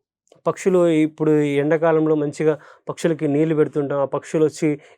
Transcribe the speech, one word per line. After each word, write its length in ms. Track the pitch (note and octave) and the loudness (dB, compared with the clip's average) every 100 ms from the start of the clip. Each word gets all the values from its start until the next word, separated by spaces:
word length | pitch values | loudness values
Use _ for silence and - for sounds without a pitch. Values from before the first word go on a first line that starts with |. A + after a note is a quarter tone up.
| _ _ _ _ - | _ _ _ _ -6
పక్షులు 400 | E3 G3+ F#3 F3 | -4 0 2 4
ఇప్పుడు 540 | D#3 D#3 D3+ D#3 D3+ | 2 0 0 0 2
ఈ 140 | D3 C#3+ | 2 0
ఎండాకాలంలో 600 | C#3+ D#3+ D#3+ D#3+ D#3 D#3 | 0 2 2 2 2 0
మంచిగా 440 | D3 C#3+ D#3 D3+ - - - | -2 -2 -2 -2 -6 -16 -14
పక్షులకి 380 | C#3 E3+ D3+ D3 | -4 -2 -2 -2
నీళ్లు 280 | C#3+ D#3+ D3+ | 0 0 0
పెడుతుంటాం, 440 | D3 D3+ C#3 C#3+ | 0 -2 -4 -2
ఆ 60 | C3+ | -2
పక్షులు 400 | C#3+ - E3 D#3 | -4 -4 0 0
వచ్చి 340 | D3+ D#3+ C#3+ - | 0 -2 -4 -8